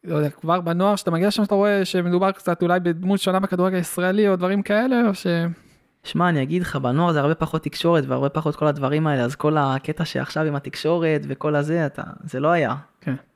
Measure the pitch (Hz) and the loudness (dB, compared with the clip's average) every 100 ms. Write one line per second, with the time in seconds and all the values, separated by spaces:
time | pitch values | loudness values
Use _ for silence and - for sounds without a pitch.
0 | 175 151 147 - 160 180 170 170 196 202 | -4 -2 -2 -4 -2 -2 0 0 2 2
1 | - 165 196 208 202 202 208 202 185 185 | 0 0 0 2 0 2 2 2 0 -2
2 | 175 175 196 190 - 170 175 180 175 170 | 0 2 0 0 -4 0 2 2 0 -2
3 | 185 196 - 185 190 180 185 185 170 - | 0 0 0 0 0 0 0 0 -4 -2
4 | 180 196 202 185 180 202 196 208 254 247 | 0 2 2 2 0 0 0 0 2 2
5 | 233 185 185 170 170 170 _ _ _ _ | 2 0 0 0 -2 -6 _ _ _ _
6 | - 160 175 156 135 175 180 143 127 135 | -6 0 2 2 0 -2 -2 -2 0 2
7 | 175 151 143 160 160 160 - - 170 170 | 2 2 2 0 -2 -4 -6 -2 2 2
8 | 135 127 139 156 156 147 151 147 135 151 | 2 0 0 0 -4 0 0 0 0 0
9 | 156 139 120 139 151 156 135 135 - 151 | 0 0 -2 0 0 2 0 -2 -4 -6
10 | 160 135 131 160 156 143 135 - 156 170 | -4 -4 -4 -2 -2 -2 -6 -6 -2 0
11 | 165 151 143 139 156 147 147 170 147 - | 0 0 -2 -4 -2 0 0 0 -2 -4
12 | - - 165 127 151 170 127 135 - _ | -14 -14 -10 -2 2 2 0 -4 -10 _
13 | - 131 _ | -8 -8 _